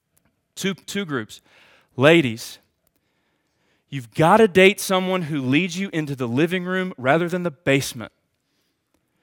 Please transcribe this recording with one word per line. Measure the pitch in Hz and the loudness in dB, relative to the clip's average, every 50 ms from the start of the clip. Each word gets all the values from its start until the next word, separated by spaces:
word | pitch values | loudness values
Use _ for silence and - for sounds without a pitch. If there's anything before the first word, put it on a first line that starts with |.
| _ _ _ _ _ _ _ _ _ _ _ | _ _ _ _ _ _ _ _ _ _ _
Two, | - 185 196 190 | -6 -6 -6 -6
two | - _ - - 202 202 | -6 _ -10 -8 -8 -6
groups. | 151 143 120 104 - - - _ _ _ _ _ _ _ _ _ _ _ | -6 -6 -6 -6 -8 -14 -20 _ _ _ _ _ _ _ _ _ _ _
Ladies, | 117 135 156 170 170 139 117 110 120 - - - - _ _ _ _ _ _ _ _ _ _ _ _ _ _ _ _ _ _ _ _ _ _ _ _ _ _ | 2 4 6 6 6 4 0 -4 -8 -14 -18 -20 -20 _ _ _ _ _ _ _ _ _ _ _ _ _ _ _ _ _ _ _ _ _ _ _ _ _ _
you've | 143 135 120 110 _ | -14 -14 -14 -8 _
gotta | 156 156 170 208 220 226 190 | 2 4 6 6 6 6 4
date | 160 185 185 196 202 - | 6 6 6 6 4 2
someone | - - 190 185 190 185 185 185 | -2 -2 -2 -2 -2 -2 -4 -4
who | 165 143 160 139 | -4 -4 -6 -4
leads | 131 123 135 160 185 180 160 190 | -2 0 0 0 0 -2 -4 -8
you | 196 190 | -8 -6
into | 165 156 156 139 139 | -6 -6 -6 -6 -6
the | 123 127 | -6 -6
living | 117 120 135 170 170 185 185 180 | -4 0 0 0 0 -2 -4 -6
room | 185 185 185 185 185 - | -4 -4 -4 -6 -6 -8
rather | - 120 131 151 165 175 165 | -4 0 0 2 2 0 -2
than | 185 180 | -4 -4
the | 175 170 | -6 -6
basement. | 135 - _ 143 139 139 127 - - 117 101 - _ _ _ _ _ _ _ _ _ _ _ _ _ _ _ _ _ _ _ _ _ _ | -8 -4 _ 0 0 0 -2 -6 -10 -14 -16 -16 _ _ _ _ _ _ _ _ _ _ _ _ _ _ _ _ _ _ _ _ _ _